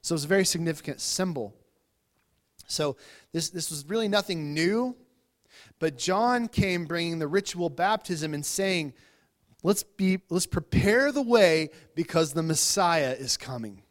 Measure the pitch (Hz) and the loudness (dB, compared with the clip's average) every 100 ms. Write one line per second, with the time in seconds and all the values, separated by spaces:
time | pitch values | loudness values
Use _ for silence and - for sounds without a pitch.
0 | - 165 147 196 185 170 165 151 - 135 | -4 -4 2 2 2 0 -4 -6 -10 -8
1 | - - 185 147 101 - _ _ _ _ | -6 -4 -4 -4 -8 -12 _ _ _ _
2 | _ _ _ _ _ _ - - 147 127 | _ _ _ _ _ _ -10 -4 -4 -4
3 | - - _ 165 160 180 156 151 143 220 | -16 -20 _ -6 -6 -6 -8 -10 -4 -2
4 | 214 202 202 170 147 151 170 220 254 240 | 2 0 0 -6 -4 0 2 2 -2 -6
5 | _ _ _ _ _ - - _ 160 127 | _ _ _ _ _ -20 -20 _ -4 -2
6 | - 190 240 247 233 - 196 180 160 170 | -2 2 2 2 0 0 2 0 -2 -4
7 | 170 165 151 185 190 175 170 139 185 220 | -2 -2 0 0 -2 -4 -4 0 0 0
8 | - 165 156 147 143 - 196 180 147 - | -2 -4 -4 -4 -4 -2 0 0 -2 -10
9 | _ _ _ _ _ _ 170 202 - - | _ _ _ _ _ _ 0 0 -4 0
10 | 190 185 _ 175 - 175 - - 202 233 | 0 0 _ -4 -2 -4 0 2 4 4
11 | 277 285 240 233 185 160 156 - - - | 2 0 4 6 8 6 0 -8 -10 -6
12 | 165 170 160 156 160 156 - - 175 165 | 0 0 2 0 0 0 0 2 2 2
13 | 135 131 131 - - 123 110 98 _ | 0 -2 -4 -6 -6 -10 -10 -14 _